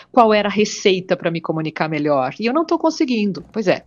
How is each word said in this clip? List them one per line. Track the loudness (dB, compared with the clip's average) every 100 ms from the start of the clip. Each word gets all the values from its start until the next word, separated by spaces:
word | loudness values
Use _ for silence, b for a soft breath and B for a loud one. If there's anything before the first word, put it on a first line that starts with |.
| B
qual | 4 6
era | 4 2
a |
receita | 0 -2 0 0 0 -2 -2
pra | -2
me | -4
comunicar | -4 -4 -4 -4 -4
melhor | -2 0 0 0 -4
e | -2
eu |
não | -2 -2
tô | 0
conseguindo." | -2 -2 -2 0 -2 -4 -8
Pois | -4 0
é, | -2